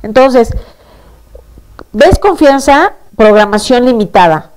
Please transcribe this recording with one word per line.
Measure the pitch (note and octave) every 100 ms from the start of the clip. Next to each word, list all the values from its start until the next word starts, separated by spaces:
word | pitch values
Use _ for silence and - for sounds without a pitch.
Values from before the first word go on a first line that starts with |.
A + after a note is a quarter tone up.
Entonces, | G#3+ A3+ C4+ B3+ A3+ - - _ _ _ - - _ - _ - _ - -
desconfianza, | G#3 D#4+ G4 G#4 E4+ D4 C4+ C4+ C#4 F#4+ - - -
programación | G#3+ G#3 G#3 G#3 - B3 B3
limitada. | A#3 G3+ G3+ F3 D#3 -